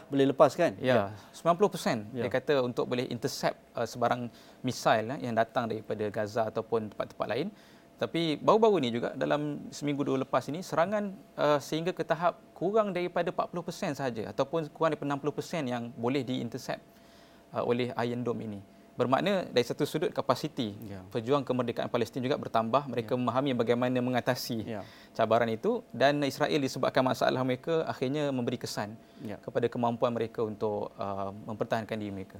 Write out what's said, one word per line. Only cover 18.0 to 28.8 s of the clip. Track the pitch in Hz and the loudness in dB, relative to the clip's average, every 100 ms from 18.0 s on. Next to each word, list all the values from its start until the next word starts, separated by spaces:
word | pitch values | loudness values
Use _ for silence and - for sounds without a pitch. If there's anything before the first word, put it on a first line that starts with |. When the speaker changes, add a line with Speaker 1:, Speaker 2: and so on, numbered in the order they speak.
| 120 | -2
Speaker 2:
Iron | 120 | -2
Dome | 120 117 113 | -4 -4 -6
ini. | 101 92 - - - | -10 -14 -20 -10 -2
Bermakna | 123 135 165 196 - | 2 2 2 0 0
dari | 123 120 | 2 2
satu | 143 | 0
sudut | 147 160 165 - | -2 0 -2 0
kapasiti, | - 127 156 - 110 110 110 | 0 0 -2 -4 -4 -6 -12
Speaker 1:
Ya. | 98 92 | -14 -8
Speaker 2:
pejuang | 123 113 143 | -4 2 2
kemerdekaan | 127 127 120 113 123 | 2 0 0 -2 -2
Palestin | 123 113 135 | 0 -2 -2
juga | 123 147 | -2 -2
bertambah. | 117 117 113 131 143 | 0 0 4 2 2
Mereka | 120 110 | -4 -2
Speaker 1:
Ya. | 127 | 0
Speaker 2:
memahami | 123 123 143 | 0 2 2
bagaimana | 120 117 120 127 127 | 2 4 4 2 2
mengatasi | 123 123 123 123 - 117 | 2 0 0 0 -2 -4
Speaker 1:
Ya. | 107 104 101 - - | -4 -8 -10 -16 -8
Speaker 2:
cabaran | - 110 113 117 | 0 4 4 4
itu | 113 202 233 - | 0 0 -2 -2
dan | 123 135 147 | 2 4 4
Israel | 139 - 151 151 | 0 0 2 2
disebabkan | 131 139 127 135 | 0 0 0 2
masalah | 127 123 131 131 | 2 2 2 2
mereka | 127 127 - 165 139 | 0 -2 0 -2 -2
akhirnya | - 127 147 143 | -2 -2 0 -2
memberi | 131 120 123 | -2 -2 -4
kesan | 113 - | -4 -6